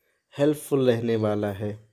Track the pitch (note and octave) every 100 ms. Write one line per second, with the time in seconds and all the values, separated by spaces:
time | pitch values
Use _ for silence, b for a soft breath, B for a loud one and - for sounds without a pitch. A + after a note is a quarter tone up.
0 | _ _ _ - D3 D3+ - C3+ B2+ A2+
1 | A#2 A2+ G#2+ G#2 G#2 G2 G#2 G#2+ -